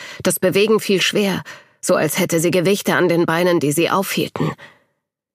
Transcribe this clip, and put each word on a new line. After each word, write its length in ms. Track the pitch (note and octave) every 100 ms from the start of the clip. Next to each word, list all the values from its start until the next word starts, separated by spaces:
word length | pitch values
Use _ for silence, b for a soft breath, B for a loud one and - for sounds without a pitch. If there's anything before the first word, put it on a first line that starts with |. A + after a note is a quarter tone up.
| B B
Das 180 | F#3 -
Bewegen 400 | F#3 G3 G#3 G#3+
fiel 220 | - F#3
schwer, 400 | - G3+ G3 F3+ B B B B
so 140 | -
als 240 | D#3+ D3+ -
hätte 220 | E3+ E3+
sie 100 | E3+
Gewichte 420 | F3 E3 G3+ -
an 140 | C#3+ F3
den 180 | E3+ E3
Beinen, 340 | E3 F3+ F3
die 120 | D3
sie 180 | D3 D#3+
aufhielten. 600 | F3+ G3 - - - D#3+ - B B B B _ _ _